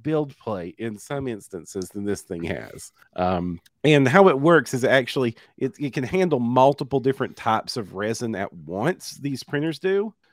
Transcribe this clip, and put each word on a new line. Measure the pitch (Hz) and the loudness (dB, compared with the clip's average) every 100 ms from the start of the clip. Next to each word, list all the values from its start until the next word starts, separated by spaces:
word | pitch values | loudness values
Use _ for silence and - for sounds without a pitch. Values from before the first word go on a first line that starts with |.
build | 131 156 147 - | -2 -2 -2 -6
plate | - 98 87 - | -8 -6 -8 -8
in | 113 104 | -8 -8
some | - 143 135 | -8 -8 -6
instances | 104 - 92 76 98 90 | -8 -10 -12 -10 -8 -8
than | 101 101 | -6 -4
this | 98 | -4
thing | - 87 87 | -6 -8 -6
has. | 73 55 - - _ _ - | -6 -10 -16 -18 _ _ -2
Um, | 90 90 87 85 _ _ | 0 0 -2 -6 _ _
and | 147 147 131 | 4 6 6
how | 170 190 | 8 6
it | 139 | 6
works | 151 165 - | 6 6 4
is | 127 123 | 0 2
actually, | 131 120 143 123 - _ - | 4 2 -2 -2 -4 _ -6
it, | 131 - | -6 -4
it | 143 | -8
can | 143 123 | -6 -2
handle | 185 180 139 | 0 2 2
multiple | 117 127 135 139 135 139 | 2 4 4 4 -2 -2
different | 123 - 123 - | 0 -2 -4 -4
types | 117 110 - 127 | -2 -2 -2 -8
of | 95 | -8
resin | 95 104 113 117 98 | -6 -4 -4 -6 -6
at | 98 | -6
once, | - 76 92 135 - - 151 | -10 -10 -4 -2 -4 -8 -12
these | 139 131 | -8 -8
printers | - 143 160 151 | -6 -4 -4 -4
do. | 190 196 214 - _ | -2 -2 -2 -8 _